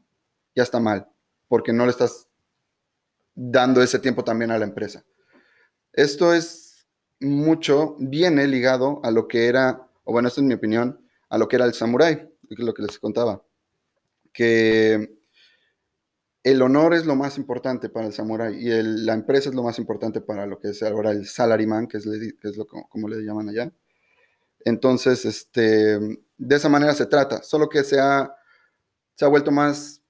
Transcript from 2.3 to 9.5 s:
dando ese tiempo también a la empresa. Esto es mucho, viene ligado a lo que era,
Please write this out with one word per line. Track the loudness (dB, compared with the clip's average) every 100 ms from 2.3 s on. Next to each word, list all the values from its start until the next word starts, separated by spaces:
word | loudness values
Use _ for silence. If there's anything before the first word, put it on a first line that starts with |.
| _ _ _ _ _ _ _ _ _ _
dando | -14 0 2 4 4
ese | 4 2
tiempo | -2 -2
también | -2 -2 -2
a | -2
la |
empresa. | -2 -6 -10 -12 _ _ _ _ _ _ _ _ _
Esto | 0 0 2 2
es | 2 0 -10 -18 -20 _ _ _ _
mucho, | -2 0 2 2 2 2 0 -4
viene | -6 0 2 2 2
ligado | 2 2 2 0 -2
a | -2
lo | -2 0
que | 0
era, | 2